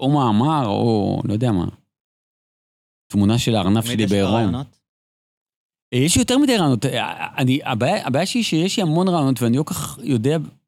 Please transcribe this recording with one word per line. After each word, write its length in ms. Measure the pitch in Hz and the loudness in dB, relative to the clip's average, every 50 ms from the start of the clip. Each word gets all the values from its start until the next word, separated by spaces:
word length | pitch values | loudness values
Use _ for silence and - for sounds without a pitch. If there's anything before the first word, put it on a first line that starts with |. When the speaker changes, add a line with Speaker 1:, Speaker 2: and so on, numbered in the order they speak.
Speaker 1:
או 100 | 131 135 | -2 0
מאמר, 560 | 147 147 135 117 107 104 123 151 160 151 131 | 2 2 2 2 2 2 2 2 2 0 0
או 540 | 104 101 104 113 120 113 107 101 101 98 95 - | 0 0 0 0 2 2 2 0 0 -2 -2 -2
לא 80 | 104 101 | -2 -2
יודע 200 | 107 120 120 107 | -2 0 0 0
מה. 120 | 90 85 85 - - _ _ _ _ _ _ _ _ _ _ _ _ _ _ _ _ _ _ _ _ _ _ _ _ _ - - | 0 -2 -4 -6 -10 _ _ _ _ _ _ _ _ _ _ _ _ _ _ _ _ _ _ _ _ _ _ _ _ _ -4 0
תמונה 260 | 101 101 101 113 120 | 2 2 2 2 2
של 160 | 120 127 113 | 0 0 0
הארנב 240 | 107 92 92 101 110 | 0 2 2 2 0
Speaker 2:
תמיד 120 | 101 117 120 | 0 -2 -2
Speaker 1:
שלי 100 | 107 110 | -2 0
Speaker 2:
יש 80 | 98 | 0
לך 60 | 101 | 0
Speaker 1:
בעירום. 180 | 101 98 95 104 | 0 0 2 0
Speaker 2:
רעיונות? 440 | 117 117 98 85 - 139 - _ _ _ _ _ _ _ _ _ _ _ _ _ _ _ _ _ _ _ _ _ _ _ _ - | 0 0 0 -2 -4 -8 -10 _ _ _ _ _ _ _ _ _ _ _ _ _ _ _ _ _ _ _ _ _ _ _ _ -2
Speaker 1:
אה, 40 | 123 | 0
יש 180 | 131 165 - | 2 2 2
לי 40 | 262 | 2
יותר 180 | 247 - 247 269 | 2 2 2 2
מדי 180 | 294 269 247 | 4 4 2
רעיונות. 300 | 214 175 143 127 107 - | 2 2 2 2 0 0
אה, 400 | 135 - 117 104 78 85 82 82 - - - | -2 -2 -4 -4 -6 -6 -8 -10 -10 -4 -2
אני, 200 | 135 127 131 147 - | 0 2 2 0 0
הבעיה, 420 | - 135 107 117 143 196 220 - | -4 -4 -2 0 0 0 -2 -2
הבעיה 200 | - 120 139 180 | -2 -2 -2 -2
שלי 160 | 196 - 247 220 | -2 -2 -2 -2
שיש 340 | - - 160 165 196 - | 0 0 0 0 0 0
לי 60 | - 202 | -2 0
המון 260 | 151 151 170 180 190 | 0 0 0 2 2
רעיונות, 340 | 175 170 143 135 131 113 123 | 2 2 2 0 0 0 0
ואני 140 | 117 117 | 0 0
לא 60 | 135 156 | 0 -2
כל 120 | - - | -4 -6
כך 240 | - 143 127 - - - | -8 -8 -10 -12 -10 -4
יודע 360 | - 135 113 107 135 156 165 143 113 - _ _ | -2 -2 0 0 0 0 -2 -4 -6 -12 _ _